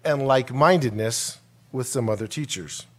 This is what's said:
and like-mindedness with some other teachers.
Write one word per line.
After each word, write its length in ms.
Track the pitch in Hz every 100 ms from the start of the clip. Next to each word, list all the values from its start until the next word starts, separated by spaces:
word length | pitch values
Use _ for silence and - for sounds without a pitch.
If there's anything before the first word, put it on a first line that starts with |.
and 200 | 160 143 135
like-mindedness 1120 | 131 123 131 156 185 127 107 110 117 - - _ _ _
with 160 | 131 123
some 200 | 131 113
other 200 | 104 110
teachers. 580 | - 143 - 76 - -